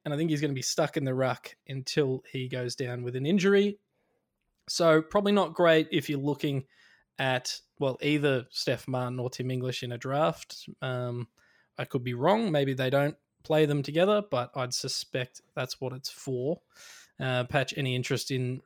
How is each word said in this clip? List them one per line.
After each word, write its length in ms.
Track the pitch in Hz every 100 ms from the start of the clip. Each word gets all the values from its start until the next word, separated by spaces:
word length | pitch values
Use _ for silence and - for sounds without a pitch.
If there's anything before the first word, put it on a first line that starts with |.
and 100 | -
I 20 | 147
think 140 | 165
he's 100 | 147
gonna 120 | 147
be 100 | 135
stuck 340 | - - 151 -
in 80 |
the 100 | 135
ruck 420 | 131 131 120 - - -
until 560 | 135 131 - 139 131 -
he 180 | 135 127
goes 280 | 127 123 -
down 260 | 127 123
with 140 | 123 127
an 100 | 143
injury. 520 | 196 190 202 208 202 _ _ _ _ _ _ _ _ -
So 340 | - 165 160
probably 300 | 156 208 202
not 200 | 202 170
great 360 | 165 175 160 156
if 180 | 160 139
you're 120 | 143
looking 460 | 139 139 151 139 - _ _ _ _ -
at, 420 | 135 127 - - - _
well, 180 | 139 123
either 440 | 147 151 143 131 117
Steph 360 | - - 127 -
Martin 320 | 127 123 127
or 120 | 123
Tim 200 | - 127
English 320 | 127 127 127
in 80 | 123
a 80 | 120
draft. 680 | 131 139 165 156 - - - -
Um, 460 | 135 127 123 120 117 _ _ _ _ -
I 80 |
could 200 | 127 135
be 100 | 123
wrong. 380 | 120 147 214 226
Maybe 200 | 151 139
they 160 | 131 131
don't 280 | 139 143 - _ _
play 240 | - 156 151
them 160 | 147
together, 400 | 139 156 185 208 208
but 200 | 127 123
I'd 200 | 135 127
suspect 680 | - 135 - - 135 123 - _
that's 260 | - 127 -
what 120 | 127
it's 160 | 131 -
for. 520 | - - 127 131 175 _ _ - - - _
Uh, 240 | 135 127
Patch, 280 | 123 147 127 -
any 180 | 135
interest 380 | 127 123 131 -
in, 280 | 131 123 131